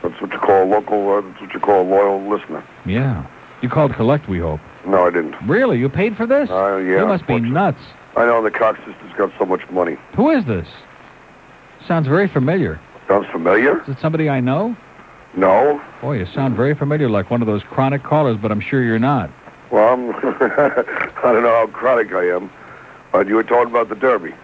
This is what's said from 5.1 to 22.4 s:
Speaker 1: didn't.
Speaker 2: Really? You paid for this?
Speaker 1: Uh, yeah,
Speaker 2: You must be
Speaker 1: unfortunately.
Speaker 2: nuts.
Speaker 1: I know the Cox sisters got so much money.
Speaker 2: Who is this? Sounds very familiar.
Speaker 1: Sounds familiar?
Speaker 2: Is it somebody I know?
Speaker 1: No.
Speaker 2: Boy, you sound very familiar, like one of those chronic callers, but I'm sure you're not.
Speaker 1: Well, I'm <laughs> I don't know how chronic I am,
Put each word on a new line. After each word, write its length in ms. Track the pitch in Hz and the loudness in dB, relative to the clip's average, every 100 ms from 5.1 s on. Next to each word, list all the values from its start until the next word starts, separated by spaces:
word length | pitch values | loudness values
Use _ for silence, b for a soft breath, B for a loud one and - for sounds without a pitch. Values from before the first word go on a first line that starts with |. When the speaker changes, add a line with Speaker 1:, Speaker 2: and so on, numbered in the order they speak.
Speaker 1:
didn't. 240 | 87 78 - 104 | 2 -4 -8 -2
Speaker 2:
Really? 300 | 196 262 131 | 0 2 0
You 100 | 131 | -2
paid 280 | 143 214 208 | 0 -2 -2
for 80 | 226 | 0
this? 240 | 269 277 | 0 0
Speaker 1:
Uh, 260 | 92 98 98 | 0 0 0
yeah, 240 | 185 95 | 0 0
Speaker 2:
You 60 | - | 2
must 200 | 180 - | 0 -2
be 60 | |
Speaker 1:
unfortunately. 160 | 120 117 | -2 0
Speaker 2:
nuts. 280 | 143 196 131 - - - | 0 0 -2 -12 -20 -8
Speaker 1:
I 120 | - 117 | 0 2
know 160 | 117 | 2
the 80 | 110 | 0
Cox 280 | 107 113 104 | 0 -2 -2
sisters 300 | - - - - | -10 -18 -16 -4
got 160 | 98 - | -4 -2
so 80 | 92 | -2
much 160 | 92 - | -2 -4
money. 260 | 90 87 - - | -4 -2 -4 -8
Speaker 2:
Who 140 | - 269 | 0 2
is 140 | 302 | 2
this? 240 | 160 95 80 - - - - - - - - - - - - | 0 -4 -6 -18 -20 -20 -20 -20 -20 -20 -20 -20 -20 -20 -4
Sounds 180 | 170 139 | -2 2
very 220 | 160 202 | 2 2
familiar. 500 | 151 131 185 113 78 - - - | 0 0 0 -2 -6 -14 -20 0
Speaker 1:
Sounds 180 | 101 95 | 0 0
familiar? 480 | - 85 104 131 330 | -4 2 4 4 0
Speaker 2:
Is 60 | - | -4
it 100 | 135 | -4
somebody 280 | 160 160 151 | -2 0 0
I 100 | 139 | 0
know? 360 | 123 143 220 233 - - - - - | 0 0 -2 -6 -14 -20 -20 -20 -12
Speaker 1:
No. 460 | 90 95 101 139 143 - - | 0 4 6 4 2 -4 -10
Speaker 2:
Boy, 160 | 131 135 | -4 -4
you 80 | 90 | -4
sound 300 | - 135 110 | -2 -2 0
very 180 | 131 | 0
familiar, 340 | 147 139 151 135 | 0 -2 0 0
like 220 | 104 95 | 0 0
one 100 | 120 | -2
of 60 | 110 | 0
those 160 | 104 | -2
chronic 380 | - - 135 139 | -4 -2 0 -2
callers, 320 | - 147 143 110 | 0 2 2 0
but 120 | 113 | -2
I'm 80 | 104 | -4
sure 220 | 104 139 | -2 0
you're 160 | 120 113 | 0 2
not. 320 | 127 139 85 - - - - | 2 0 -4 -12 -20 -20 -2
Speaker 1:
Well, 220 | 113 110 | 4 4
I'm 160 | 127 123 | 4 -2
<laughs> 40 | |
I 1160 | - 131 - 120 - 143 - 117 - - - 127 | -4 -4 0 0 2 0 0 -4 -6 -8 -2 0
don't 100 | 113 | 2
know 80 | 120 | 2
how 160 | 117 110 | 2 0
chronic 400 | - 123 123 104 | -2 0 0 0
I 160 | 92 90 | -2 -2
am, 220 | 90 | -2